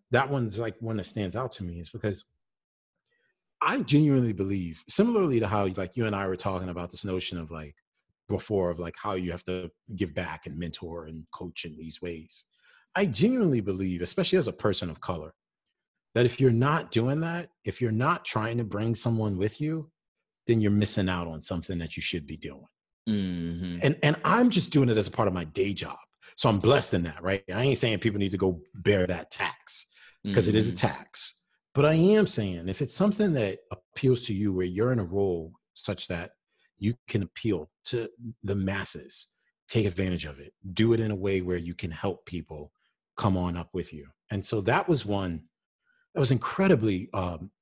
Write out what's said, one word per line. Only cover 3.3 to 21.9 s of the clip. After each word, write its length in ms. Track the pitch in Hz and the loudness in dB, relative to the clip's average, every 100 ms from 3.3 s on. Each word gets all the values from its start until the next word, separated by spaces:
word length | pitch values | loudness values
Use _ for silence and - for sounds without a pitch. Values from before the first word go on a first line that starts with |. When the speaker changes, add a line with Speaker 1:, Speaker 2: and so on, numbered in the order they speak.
| _ _ _ | _ _ _
Speaker 1:
I 200 | 156 262 | -2 0
genuinely 520 | 151 143 151 135 117 | 4 4 6 4 2
believe, 500 | 95 95 98 87 80 - | 0 -2 -2 -4 -8 -4
similarly 500 | - 226 226 175 120 | 2 2 4 2 2
to 80 | 101 | 2
how, 200 | 104 98 | 2 0
like, 280 | 92 92 - | -2 -6 -2
you 100 | 110 | -2
and 100 | 98 | 0
I 120 | 98 | -2
were 80 | 92 | -2
talking 340 | 101 92 92 | -2 -4 -4
about 220 | 87 87 | -6 -8
this 140 | - 101 | -8 -4
notion 320 | 92 - 87 | -4 -4 -8
of, 120 | 80 | -10
like, 240 | 82 76 - _ _ _ _ - | -12 -14 -18 _ _ _ _ -6
before 400 | 101 - 101 90 | -6 -2 0 0
of, 100 | 85 | -2
like, 160 | 85 - | -8 -8
how 120 | 104 | -4
you 180 | 95 90 | -2 -4
have 120 | 87 - | -6 -6
to 260 | 92 87 - - 95 | -8 -8 -14 -14 -6
give 180 | 85 | -4
back 320 | 76 85 82 87 | -4 -6 -8 -10
and 120 | 78 | -8
mentor 480 | 85 - 85 85 80 | -8 -8 -10 -12 -12
and 200 | 80 76 | -14 -16
coach 340 | - 92 - 85 | -14 -12 -10 -12
in 120 | 76 | -12
these 240 | 80 - | -14 -10
ways. 440 | 90 82 80 - - _ _ _ _ 185 | -8 -10 -12 -18 -20 _ _ _ _ -2
I 100 | 202 | 0
genuinely 560 | 107 208 254 185 123 | 2 2 4 2 2
believe, 400 | 98 95 95 87 | 0 -2 -2 -2
especially 360 | 87 - 170 185 | -2 -2 2 2
as 100 | 113 | 2
a 60 | |
person 360 | - 107 92 87 | 0 0 0 -4
of 100 | 80 | -8
color, 320 | - 85 78 - _ _ _ _ _ _ _ | -6 -6 -8 -16 _ _ _ _ _ _ _
that 120 | 113 123 | 2 2
if 140 | - | 6
you're 120 | 131 | 4
not 400 | 113 135 156 - | 6 4 2 2
doing 300 | 113 123 147 | 0 2 0
that, 280 | 165 170 170 _ | -2 -4 -8 _
if 160 | 104 - | -10 -2
you're 100 | 120 | 0
not 340 | 110 143 175 - | 2 2 2 0
trying 320 | 110 110 120 | -2 0 -2
to 60 | |
bring 320 | 107 101 113 110 | -2 -2 0 0
someone 420 | 117 113 107 92 | 0 0 0 0
with 240 | 107 - | -2 -2
you, 300 | 151 160 151 _ _ _ _ _ - | -4 -4 -6 _ _ _ _ _ 2
then 140 | 113 | 4
you're 100 | 104 | 6
missing 380 | 104 104 - 92 | 4 4 2 0
out 180 | 90 85 | 0 -4
on 160 | 80 | -8
something 340 | - 87 85 90 | -6 -6 -4 -6
that 160 | 78 | -6